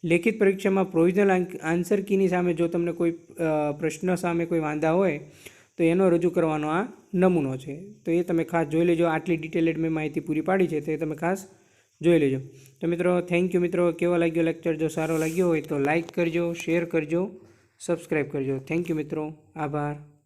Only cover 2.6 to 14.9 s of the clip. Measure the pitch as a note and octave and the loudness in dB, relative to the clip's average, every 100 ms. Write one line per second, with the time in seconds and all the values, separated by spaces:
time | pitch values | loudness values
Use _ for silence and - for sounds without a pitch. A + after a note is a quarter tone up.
2.6 | E3+ F3 E3+ E3+ F3 E3+ - - D#3+ D3+ | 0 0 -2 0 -2 -2 -14 -4 -2 0
3.6 | D3 D3 D#3+ D3+ F#3 F3 F3 E3+ E3+ E3+ | -2 -2 -4 -4 -2 -2 0 -2 0 0
4.6 | D#3 D3+ D#3+ E3+ G3 C#3+ - - - - | -2 0 2 2 2 -2 -8 -20 -20 -20
5.6 | _ - E3 F3 F#3+ E3+ F3 F3 D#3+ D3+ | _ 0 2 4 4 4 2 2 0 0
6.6 | D3+ E3 A3+ - _ F#3 F#3 F3 C#3 C3 | 0 -2 -2 -10 _ 2 4 4 0 -6
7.6 | D3 C#3+ G3 G#3+ - E3+ E3 E3+ E3 E3+ | -10 -12 -14 -12 -2 0 2 -2 0 -2
8.6 | D3+ D#3+ F3 E3+ E3+ D#3 E3 E3 D#3 E3 | 0 2 2 4 2 0 -2 -4 -2 0
9.6 | E3 D#3+ D#3+ D#3+ D#3 D3+ C#3+ D#3 D3+ F#3+ | 0 0 -2 -2 -2 -6 -4 -2 0 2
10.6 | F3 D#3 D3 D#3 D#3 D3+ E3+ G3 - - | 2 0 -4 -4 -4 -2 -2 -2 -6 -20
11.6 | _ _ _ _ D#3 E3 C#3 C3+ C3 - | _ _ _ _ 4 4 4 0 -6 -18
12.6 | - _ E3 E3+ F3+ F3+ F3 F3 F3+ F3+ | -20 _ -4 0 0 0 0 0 2 0
13.6 | F3 F3 F3 E3+ F3 F3 E3+ D#3+ E3 E3 | 0 2 0 0 0 2 0 2 0 0
14.6 | E3+ D#3 D#3+ | -4 -2 -2